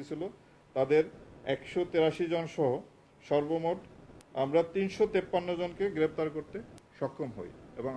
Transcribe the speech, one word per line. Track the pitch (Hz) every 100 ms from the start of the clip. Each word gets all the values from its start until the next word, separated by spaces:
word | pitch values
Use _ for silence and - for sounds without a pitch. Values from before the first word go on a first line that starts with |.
| 139
ছিল, | 156 190 - - - - 131
তাদের | 131 151 160 - - -
একশো | - 135 - 180 175
তেরাশি | 170 160 156 170
জন | 170 160
সহ | - 135 135 - - - - -
সর্বমোট | 147 147 165 165 185 - - - - -
আমরা | - 139 160 165
তিনশো | 196 196 - 208
তেপ্পান্ন | 190 180 180 175 175
জনকে | 175 170 202
গ্রেপ্তার | 156 156 156 156
করতে | 151 - 202 233 - - -
সক্ষম | 135 - 131 104
হই। | 90 - - -
এবং | 127